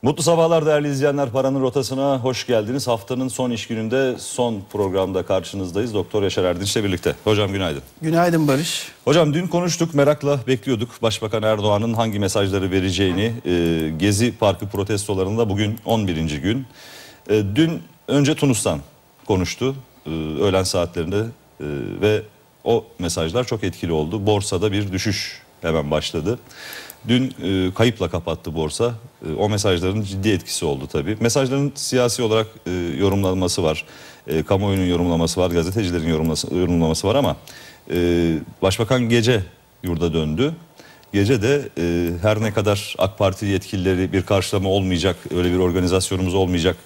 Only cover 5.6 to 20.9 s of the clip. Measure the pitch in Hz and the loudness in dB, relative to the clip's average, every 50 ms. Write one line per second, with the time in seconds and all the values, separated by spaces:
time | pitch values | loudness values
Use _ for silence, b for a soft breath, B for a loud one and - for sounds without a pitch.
5.6 | 92 90 85 98 117 123 107 104 87 - - 107 98 95 - - 92 90 87 87 | -6 -4 -2 -2 -4 -2 -2 -4 -4 -2 -2 0 0 0 0 0 0 0 0 0
6.6 | 98 98 - 117 107 101 92 85 - - 73 - - 107 107 104 104 98 98 98 | -2 -2 -2 0 0 0 -2 0 0 -2 -2 0 0 0 2 2 2 0 0 -2
7.6 | 95 85 76 69 65 - - - 160 160 156 165 175 175 170 165 156 147 135 135 | -2 -2 -4 -6 -8 -14 -16 -8 -4 0 2 4 4 4 4 4 4 4 2 2
8.6 | 165 165 - - - - - - - - 151 170 165 151 139 160 180 185 - 170 | 0 -2 -4 -6 -8 -10 -16 -6 0 2 4 4 4 4 2 0 -2 0 -2 0
9.6 | 180 175 156 - 165 165 170 143 143 139 151 143 - 143 143 139 117 - 131 123 | 0 0 0 0 -2 0 2 2 4 4 4 2 2 0 0 0 0 0 -2 0
10.6 | - 135 131 107 113 - - - - 113 101 - - 107 107 110 107 110 110 107 | 0 -2 -2 -2 -2 -6 -6 -2 -2 0 0 0 -4 -2 -2 0 2 2 0 2
11.6 | 101 107 104 104 110 117 113 107 117 113 104 104 101 95 - 107 101 95 92 101 | 2 2 2 2 2 0 0 0 0 0 0 0 0 0 2 2 0 2 2 0
12.6 | 92 95 90 95 92 98 90 87 98 92 87 92 104 117 113 120 - - 90 87 | 0 2 2 2 2 2 0 2 2 2 2 2 0 -2 -2 -4 -2 0 2 2
13.6 | 85 85 82 80 80 78 78 78 87 101 104 98 117 120 - - - 104 95 - | 2 2 2 0 0 -2 -2 0 2 2 2 2 2 0 0 2 2 2 2 0
14.6 | - 101 101 101 98 101 110 98 - - 104 95 92 92 104 113 117 107 113 101 | -4 -8 -4 -6 -2 -2 -2 -4 -2 -2 -2 -2 0 0 2 0 0 0 0 0
15.6 | 107 107 107 - - - 113 113 107 95 87 78 80 80 73 73 67 92 110 135 | 0 -2 -2 -6 -2 -2 0 0 0 0 0 -2 -2 -2 -4 -2 -2 -2 -2 -2
16.6 | 131 - B B B B B B B B B B B - 104 107 107 95 101 139 | -4 -10 B B B B B B B B B B B 0 0 0 2 0 2 2
17.6 | 160 165 165 165 - - - _ _ - 117 143 143 135 156 - - 143 123 - | 2 2 2 -4 -10 -14 -20 _ _ -2 2 2 2 2 2 2 2 0 2 2
18.6 | - 107 82 73 71 - - - _ _ _ _ - - 107 95 90 - - - | 0 -2 -2 -2 -6 -12 -20 -20 _ _ _ _ -2 0 0 2 2 -2 -2 -2
19.6 | 120 131 139 135 127 - _ - _ - 78 80 78 78 78 69 85 101 92 95 | -2 -2 -2 -4 -10 -18 _ -18 _ -8 -6 -6 -4 -4 -2 0 0 2 2 2
20.6 | 95 90 - 92 87 85 | 0 0 0 -2 -2 -2